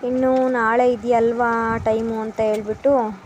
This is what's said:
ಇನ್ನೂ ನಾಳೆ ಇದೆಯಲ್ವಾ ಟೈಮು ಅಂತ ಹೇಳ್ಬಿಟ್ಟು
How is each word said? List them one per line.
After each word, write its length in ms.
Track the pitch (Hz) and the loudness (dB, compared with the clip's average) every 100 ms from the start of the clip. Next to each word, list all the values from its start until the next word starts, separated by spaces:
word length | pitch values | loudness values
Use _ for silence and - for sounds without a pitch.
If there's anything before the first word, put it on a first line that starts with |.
| 247 | -2
ಇನ್ನೂ 420 | 254 262 262 254 | 0 2 2 2
ನಾಳೆ 440 | 254 226 233 247 | 0 2 2 2
ಇದೆಯಲ್ವಾ 840 | 240 240 233 233 233 240 226 226 226 | 0 0 2 2 0 0 0 -2 -2
ಟೈಮು 360 | 226 220 226 220 | -2 -2 -2 -6
ಅಂತ 200 | 220 - | -6 -2
ಹೇಳ್ಬಿಟ್ಟು 580 | 220 214 208 214 269 277 220 190 | -2 -2 -4 -2 2 2 0 -6